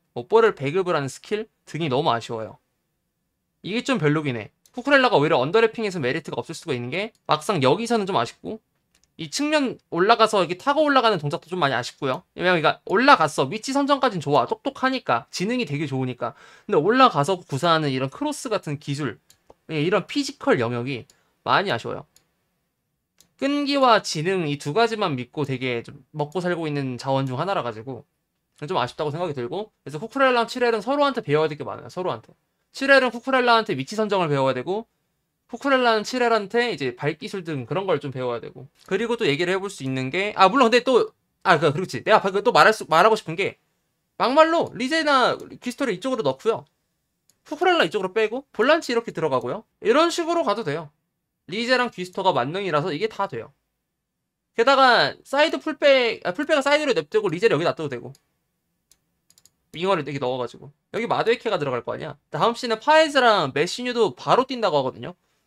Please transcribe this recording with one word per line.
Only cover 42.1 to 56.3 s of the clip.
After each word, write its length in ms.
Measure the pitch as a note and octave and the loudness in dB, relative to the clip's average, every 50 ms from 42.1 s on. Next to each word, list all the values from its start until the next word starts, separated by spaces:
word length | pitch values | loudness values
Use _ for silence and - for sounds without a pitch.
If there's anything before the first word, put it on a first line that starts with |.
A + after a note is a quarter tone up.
| G#3+ G3+ | 4 4
방금 220 | - G3 F#3 G3+ G#3 | 4 2 -2 0 0
또 80 | A#3+ | 2
말할 220 | F#3+ D3 D#3+ G#3 G#3+ | 4 6 6 6 4
수, 120 | - G3 - | 2 0 2
말하고 260 | D#3 D#3+ F#3 A3 A3 | 4 4 6 4 4
싶은 200 | G#3+ - - E3 | 2 -2 -6 -8
게, 220 | E3+ F#3+ B2 - - _ _ _ _ _ _ _ _ _ _ _ - | -6 -6 -6 -8 -10 _ _ _ _ _ _ _ _ _ _ _ -4
막말로 540 | F#3 A3+ C4+ D#4 D#4+ D#4+ E4+ E4 - - - | -2 2 4 6 6 6 4 0 -2 -2 -4
리제나 640 | F#3 B3 C4 D#4+ E4 D#4 D4+ C#4 C4 A#3 F#3 B2+ - - - - - | -6 -4 -2 -2 0 2 2 4 4 4 2 0 -2 -6 -12 -18 -12
귀스토를 320 | - B3 A#3 - C#4+ B3 F3+ | -10 -10 -6 -4 -4 -4 -4
이쪽으로 280 | - - C4 C4 A3 F3+ | -4 -4 -4 -4 -2 -2
넣고요. 420 | C3+ C3 - - A3 A3 C3 C#3 _ _ _ _ _ _ _ _ _ _ _ _ _ _ _ _ | -2 -2 -2 -2 -4 -4 -4 -6 _ _ _ _ _ _ _ _ _ _ _ _ _ _ _ _
쿠쿠렐라 400 | - D#4 D4 F4+ F#4 F4 D#4+ A#3 | -14 -6 0 2 2 4 4 2
이쪽으로 260 | D#3+ - G#3 F#3+ F#3 | 0 0 -2 -4 -2
빼고, 340 | F#3 A3+ A3 G#3+ A3+ C4 - _ | 0 0 0 0 -2 -6 -10 _
볼란치 400 | - - A3 C4+ D#4 E4+ - - | -4 0 2 4 4 2 2 0
이렇게 200 | A#3+ A#3 A#3 - E3 | -2 -2 -2 -4 -4
들어가고요. 500 | E3+ D#3 D3+ C3 B2+ A#2+ B2 D3+ G#3+ - _ _ _ | -4 -2 0 0 0 -2 -2 -6 -8 -10 _ _ _
이런 280 | - F#3+ A#3+ D4 E4 E4+ | 0 2 4 4 4 2
식으로 340 | D#4+ F4 E4 D#4 E4+ E4+ D#4+ | 2 -2 -2 -2 -2 0 0
가도 220 | B3+ G3+ A3+ G#3+ | 0 -2 -2 -4
돼요. 240 | D3+ C#3+ E3 D#3+ D3 - _ _ _ _ _ _ _ _ _ _ - | -4 -6 -6 -8 -12 -16 _ _ _ _ _ _ _ _ _ _ -8
리제랑 440 | E3+ A3 A#3+ A#3+ B3+ B3 B3 A3+ | -6 -4 -2 0 0 0 0 -2
귀스토가 420 | - F3+ F3+ F3+ - G3+ F#3 F#3+ F3 | -4 -8 -12 -8 -6 -2 0 2 2
만능이라서 580 | C3 A#2+ C#3 E3 G3 G3+ F3+ D#3 D3 D#3 F#3 | 2 0 -2 -4 -4 -4 -2 0 0 0 -2
이게 160 | D3 D#3 G#3 A3 | -2 -4 -4 -6
다 200 | - - G3 F#3+ | -4 -6 -6 -6
돼요. 260 | - A2+ G#2 - _ _ _ _ _ _ _ _ _ _ _ _ _ _ _ _ _ _ _ _ _ - | -6 -10 -12 -14 _ _ _ _ _ _ _ _ _ _ _ _ _ _ _ _ _ _ _ _ _ 0
게다가 580 | A#3 C4 C#4 C4 C4+ B3+ A#3 F#3 D3 C3 - - _ | 2 4 4 6 6 6 6 4 4 2 -2 -6 _
사이드 360 | - - C#4 D4+ D#4+ E4 D4+ | -2 2 2 2 2 0 -2
풀백, 680 | - D#4 D4 - - C#4+ C4+ C4 B3 A3+ - - - | -6 -8 -4 2 4 4 6 6 4 2 -2 -4 -4
아, 60 | F3 | -4